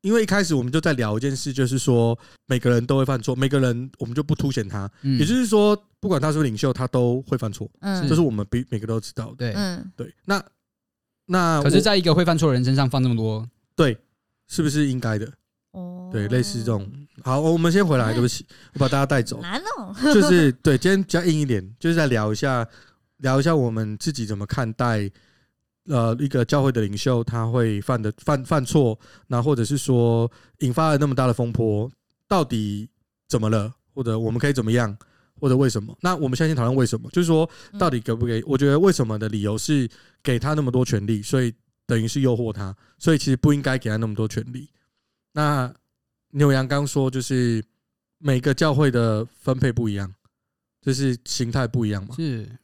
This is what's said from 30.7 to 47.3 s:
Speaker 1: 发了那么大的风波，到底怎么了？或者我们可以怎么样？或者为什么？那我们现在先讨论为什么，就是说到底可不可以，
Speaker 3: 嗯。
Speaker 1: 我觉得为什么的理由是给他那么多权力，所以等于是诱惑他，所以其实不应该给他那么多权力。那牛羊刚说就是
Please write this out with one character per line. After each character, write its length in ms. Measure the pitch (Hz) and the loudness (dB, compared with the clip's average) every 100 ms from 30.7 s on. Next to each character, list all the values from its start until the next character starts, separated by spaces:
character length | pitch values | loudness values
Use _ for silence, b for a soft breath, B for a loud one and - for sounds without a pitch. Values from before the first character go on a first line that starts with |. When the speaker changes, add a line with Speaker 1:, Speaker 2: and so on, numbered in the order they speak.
Speaker 1:
发 160 | 123 160 | 0 2
了 80 | 143 | 2
那 100 | 147 | 2
么 80 | 131 | 2
大 100 | 131 | 0
的 80 | |
风 180 | 117 120 | 0 -2
波， 400 | 113 113 104 120 _ _ _ _ | 0 0 0 -4 _ _ _ _
到 160 | 190 | 0
底 440 | 139 117 104 104 110 _ _ _ _ | 0 -2 -4 -6 -10 _ _ _ _
怎 140 | 123 | -2
么 80 | 107 | 2
了？ 240 | 110 104 - _ | 0 -2 -10 _
或 100 | - | -8
者 140 | 117 110 | -4 -2
我 120 | 113 | -2
们 100 | 117 | 0
可 80 | 143 | 0
以 60 | |
怎 100 | 131 | 0
么 80 | 110 | 2
样？ 240 | 120 113 104 b b b b | 0 0 -6 b b b b
或 100 | 139 | 0
者 80 | 127 | 2
为 120 | 135 | 2
什 120 | 113 | 0
么？ 160 | 104 - | -8 -6
那 140 | 175 180 | -4 -2
我 120 | 139 | -2
们 100 | 127 | 0
现 80 | 160 | 0
在 40 | |
先 60 | 147 | 0
讨 80 | |
论 120 | 117 131 | 0 2
为 100 | 120 | 0
什 140 | 113 | 0
么， 100 | 117 | -4
就 100 | - | -2
是 40 | 170 | 2
说 240 | 160 160 B B 202 | 2 0 B B -2
到 100 | 180 | -2
底 100 | 123 | -2
可 160 | 110 113 | -4 -2
不 100 | 120 | -2
可 100 | 113 | -2
以， 60 | |
Speaker 3:
嗯。 20 | 139 | 0
Speaker 1:
我 100 | 135 | 2
觉 100 | 139 | 4
得 120 | 143 | 4
为 120 | 190 | 4
什 140 | 175 117 | 2 -2
么 120 | 107 | -2
的 100 | 110 | -4
理 120 | 104 | -2
由 160 | 101 107 | -2 -4
是 320 | - 147 117 b b b | 0 0 0 b b b
给 160 | - 123 | -4 -2
他 160 | 127 | 0
那 80 | 151 | -2
么 80 | 135 | 0
多 160 | 123 127 | 0 0
权 200 | 107 101 | -2 0
力， 140 | 110 | -4
所 200 | 107 135 | 0 0
以 100 | 123 113 _ _ - | 0 -4 _ _ -2
等 120 | 117 | -2
于 80 | 113 | 0
是 140 | 143 | 0
诱 160 | 131 117 | 0 0
惑 160 | 117 | -2
他， 220 | 101 98 95 b b | -6 -10 -12 b b
所 160 | - 151 | 0 2
以 20 | |
其 80 | - | 2
实 100 | 131 | 2
不 180 | 151 | 4
应 80 | 143 | 2
该 160 | 139 131 | 0 -4
给 120 | 117 | -2
他 60 | 107 | -2
那 100 | 113 | -4
么 80 | |
多 140 | 104 110 | -4 -4
权 180 | 113 117 | -4 -8
力。 160 | 123 147 _ _ _ _ _ _ | -14 -16 _ _ _ _ _ _
那 420 | 151 151 147 123 - _ _ _ _ _ | -2 0 0 -4 -8 _ _ _ _ _
牛 200 | 143 143 | 2 4
羊 160 | 135 131 | 4 0
刚 180 | 143 143 | -2 0
说 240 | 143 135 | 0 0
就 120 | 131 | -2
是 420 | 120 | -2